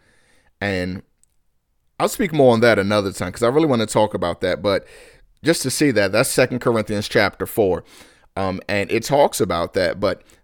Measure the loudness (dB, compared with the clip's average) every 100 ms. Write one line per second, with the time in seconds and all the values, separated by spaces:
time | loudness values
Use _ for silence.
0 | _ _ _ _ _ -8 -6 -4 -4 -8
1 | -12 _ _ _ _ _ _ _ _ -4
2 | -4 -2 -2 4 6 6 4 4 2 0
3 | -2 -4 -8 -2 0 2 2 0 0 0
4 | 0 -2 -4 -4 -4 -2 0 -2 -4 -20
5 | -20 _ _ _ -2 -2 -2 0 0 2
6 | 2 2 0 0 0 0 -2 -2 -2 -4
7 | -2 0 0 -2 -6 0 0 0 -6 -20
8 | -20 _ _ -6 -6 -6 -4 -4 -2 -4
9 | 0 2 2 0 -2 -2 -2 -2 -2 -2
10 | -4 -4 _ _